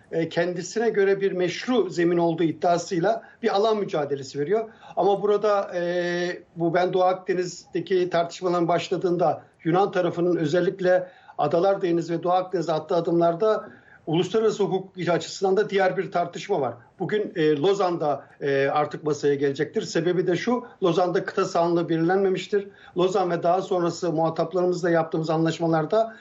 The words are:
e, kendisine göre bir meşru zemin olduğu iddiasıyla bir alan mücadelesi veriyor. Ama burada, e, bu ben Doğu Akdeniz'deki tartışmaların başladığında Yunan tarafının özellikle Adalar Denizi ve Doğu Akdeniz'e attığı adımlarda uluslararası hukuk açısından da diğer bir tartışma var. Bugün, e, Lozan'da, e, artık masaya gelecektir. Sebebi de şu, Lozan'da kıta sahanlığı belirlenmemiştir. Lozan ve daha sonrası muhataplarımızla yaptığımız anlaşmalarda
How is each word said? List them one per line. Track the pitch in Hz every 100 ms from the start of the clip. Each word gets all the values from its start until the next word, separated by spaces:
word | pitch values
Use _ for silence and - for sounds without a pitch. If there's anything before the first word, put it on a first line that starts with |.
| -
e, | 165 165
kendisine | 170 175 175 - 220 233
göre | 202 196 196
bir | 196
meşru | 180 175 - - 247 180
zemin | 156 170 175
olduğu | 170 165
iddiasıyla | 160 156 180 170 - 175 180 170 - -
bir | 214 202
alan | 220 214
mücadelesi | 190 160 135 135 127 143
veriyor. | 147 220 220 - - -
Ama | 190 196
burada, | 202 208 208 202 -
e, | 175 175 175 175 175 175 - - 170
bu | 165
ben | 175 185
Doğu | 185
Akdeniz'deki | 185 185 - 180 175 - - 175 170 185 180
tartışmaların | 170 170 - 180 175 170
başladığında | 170 - 170 175 175 160 - - _
Yunan | 165 180 196
tarafının | 180 175 170 180 165
özellikle | 151 175 175 185 185 180 - - - -
Adalar | 147 170 190 196
Denizi | 180 170 156
ve | 165
Doğu | 175
Akdeniz'e | 185 185 180 165
attığı | 156 -
adımlarda | 175 170 170 170 170 214 208 - - - - -
uluslararası | 160 180 220 220 -
hukuk | 180 185 - 185 170
açısından | 160 - - 196 190
da | 180
diğer | 196 185 180
bir | 165
tartışma | 180 170 175 - 214
var. | 123 - - -
Bugün, | 180 208 196 175
e, | 151 147
Lozan'da, | 180 196 180 170 151 139 - -
e, | 143 139 139
artık | 147 147 170
masaya | 151 143 147
gelecektir. | 135 143 139 - 220
Sebebi | 165 170 165 175 175
de | 170
şu, | 233 240 - -
Lozan'da | 180 170 180 185
kıta | - -
sahanlığı | 180 175 175 170 160
belirlenmemiştir. | 165 165 196 196 180 - 202 - - - 175
Lozan | 185 196 180
ve | 170
daha | 170 185
sonrası | 185 180 170 160 175
muhataplarımızla | 160 165 165 165 185 180 170 175
yaptığımız | 165 160 165 160
anlaşmalarda | 160 160 160 165 160 151 220 226 -